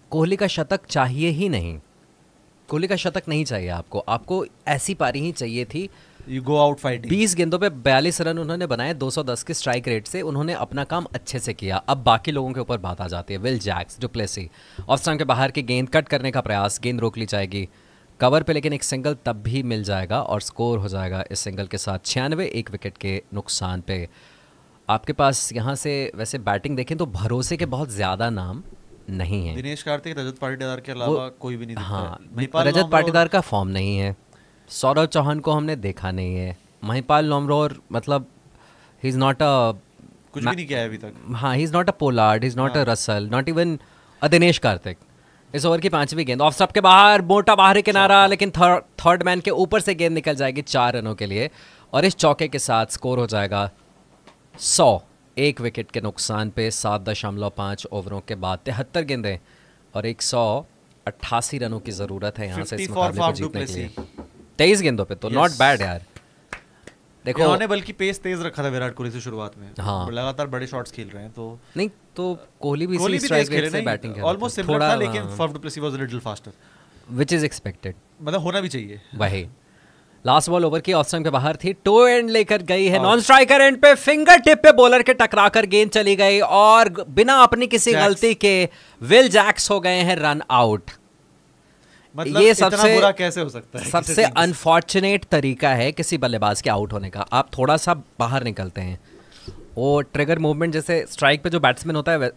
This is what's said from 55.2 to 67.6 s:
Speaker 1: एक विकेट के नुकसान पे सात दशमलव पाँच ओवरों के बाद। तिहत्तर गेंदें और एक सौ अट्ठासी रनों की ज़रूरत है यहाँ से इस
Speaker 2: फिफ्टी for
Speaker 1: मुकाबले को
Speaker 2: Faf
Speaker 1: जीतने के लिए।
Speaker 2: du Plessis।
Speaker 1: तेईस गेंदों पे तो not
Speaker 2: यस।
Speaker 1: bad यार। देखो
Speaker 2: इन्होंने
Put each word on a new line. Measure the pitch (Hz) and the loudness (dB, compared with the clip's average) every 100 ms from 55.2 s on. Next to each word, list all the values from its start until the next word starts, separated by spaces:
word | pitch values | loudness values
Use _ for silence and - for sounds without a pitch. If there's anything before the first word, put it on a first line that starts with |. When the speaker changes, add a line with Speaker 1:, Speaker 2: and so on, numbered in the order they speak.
| _ - | _ -2
Speaker 1:
एक | 143 127 | -2 -2
विकेट | 117 117 107 | -6 -6 -8
के | 117 | -6
नुकसान | 104 - - 107 107 | -6 -6 -6 -4 -4
पे | 117 110 | -4 -4
सात | - 107 104 | -4 -4 -4
दशमलव | 98 107 104 101 101 | -4 -6 -6 -6 -6
पाँच | - 98 101 - | -6 -8 -8 -10
ओवरों | 104 95 98 | -10 -8 -10
के | - 101 | -10 -8
बाद। | 92 92 - | -6 -6 -6
तिहत्तर | 104 135 170 | -8 -6 -6
गेंदें | 147 131 104 92 - _ _ _ _ | -4 -4 -4 -6 -10 _ _ _ _
और | - 113 | -8 -8
एक | 117 | -6
सौ | - 123 113 127 165 _ _ _ - | -4 -2 0 -2 -6 _ _ _ -14
अट्ठासी | - - 120 - 139 | -12 -6 -4 -4 -6
रनों | 117 113 | -6 -8
की | 117 | -10
ज़रूरत | 95 98 95 104 110 | -10 -10 -8 -8 -8
है | 101 | -8
यहाँ | 90 | -8
से | |
इस | - | -8
Speaker 2:
फिफ्टी | 110 190 | -8 -6
for | 196 | -2
Speaker 1:
मुकाबले | 175 156 | -2 0
को | 165 | -2
Speaker 2:
Faf | 143 | -2
Speaker 1:
जीतने | 151 - 135 | -6 -8 -8
के | |
लिए। | 90 87 | -10 -12
Speaker 2:
du | - | -14
Plessis। | - - - - - - | -18 -18 -20 -20 -10 0
Speaker 1:
तेईस | 165 208 | 2 4
गेंदों | 160 110 95 | 2 -2 -4
पे | 95 | -8
तो | 110 | -4
not | 135 175 | 0 0
Speaker 2:
यस। | 131 | 2
Speaker 1:
bad | 135 123 | 2 2
यार। | 95 87 - - _ _ _ - _ _ - - _ _ 127 | -2 -8 -12 -20 _ _ _ -18 _ _ -20 -20 _ _ -6
देखो | 135 | 0
Speaker 2:
इन्होंने | 165 185 | 2 2